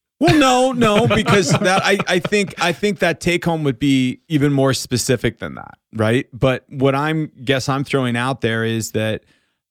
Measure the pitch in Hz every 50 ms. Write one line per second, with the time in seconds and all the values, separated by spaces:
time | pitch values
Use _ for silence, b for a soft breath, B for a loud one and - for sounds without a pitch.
0 | _ _ _ - 269 349 339 302 277 262 254 247 254 262 262 247 233 214 208 214
1 | 233 240 - 220 214 233 233 202 185 - 180 175 - 185 185 190 - 185 196 202
2 | 196 - 175 185 - - 208 208 202 156 - - - 175 175 - - 208 202 -
3 | 196 170 160 - - 180 170 175 - 170 165 160 151 139 135 - 147 143 135 131
4 | 127 127 127 - _ - 160 143 135 147 143 139 135 135 127 - - - 127 117
5 | - - 127 117 - 120 104 - - 78 65 57 50 50 - _ _ _ - 110
6 | 107 110 117 131 - _ - 113 131 131 127 - - - - 139 131 139 135 139
7 | 147 156 160 160 156 151 - - 127 110 135 131 117 - 135 135 143 - - 139
8 | 131 123 120 120 120 131 139 - - 113 113 113 113 113 113 113 107 - - 110
9 | 110 110 107 - _ _ _ _ _ _ _ _ _ _